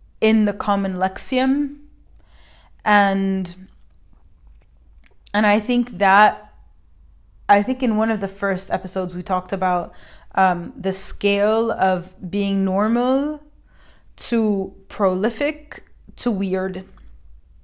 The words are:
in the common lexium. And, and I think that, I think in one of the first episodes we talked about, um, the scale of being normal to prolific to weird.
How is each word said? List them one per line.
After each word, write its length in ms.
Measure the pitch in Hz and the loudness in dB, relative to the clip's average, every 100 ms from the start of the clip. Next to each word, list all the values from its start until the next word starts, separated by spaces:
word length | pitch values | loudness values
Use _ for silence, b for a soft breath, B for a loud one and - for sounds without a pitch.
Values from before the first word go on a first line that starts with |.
| - - | -20 0
in 260 | 220 220 208 | 2 4 2
the 60 | |
common 420 | 208 - 202 196 | 0 -2 0 -2
lexium. 840 | 185 185 190 - 254 262 285 285 - - - - - b b b b b b - | -2 -4 -4 -4 0 2 2 -2 -6 -20 -20 -20 -20 b b b b b b 2
And, 800 | 208 196 196 196 190 175 - 185 - - - - - - - - - _ - - - - - - | 4 4 2 0 -2 -4 -10 -20 -20 -20 -20 -20 -20 -20 -20 -20 -20 _ -20 -20 -20 -20 -20 -6
and 140 | 208 214 | 0 2
I 140 | 214 | 2
think 380 | 214 240 240 180 | 2 0 0 0
that, 540 | 196 196 214 - - - - - _ - - - - - - | 4 8 6 4 -14 -20 -20 -20 _ -20 -20 -20 -20 -16 2
I 140 | 202 | 2
think 200 | 208 254 | 4 -2
in 140 | 240 214 | 0 0
one 140 | 220 | 0
of 100 | 214 | -2
the 80 | 190 | -4
first 420 | - 196 185 - | -4 -4 -4 -4
episodes 440 | - 185 190 180 | -6 -4 -6 -6
we 80 | 180 | -8
talked 300 | 175 185 180 | -4 -4 -4
about, 400 | 190 185 180 - B B B B | -4 -2 -2 -4 B B B B
um, 380 | - 190 175 170 - | 2 2 2 -6 -6
the 160 | 185 | -4
scale 800 | 190 - - 202 202 208 220 233 | -4 -6 -2 0 2 2 2 0
of 580 | - 190 180 - - 180 | 0 0 0 -6 -14 -6
being 340 | 202 196 196 | -2 0 0
normal 800 | 190 190 214 233 247 269 294 302 - - _ b b b b - | 0 0 0 0 2 0 -2 -6 -14 -20 _ b b b b -14
to 580 | - 233 214 196 190 - - | -2 0 2 0 -4 -12 -18
prolific 960 | - 196 185 226 - 285 302 - - - - - - | 0 0 2 -2 0 -4 -4 -14 -20 -20 -20 -20 -6
to 140 | 247 | -4
weird. 540 | 196 196 185 185 180 - - - - - - - - | -2 -2 -2 -2 -6 -14 -20 -20 -20 -20 -20 -20 -20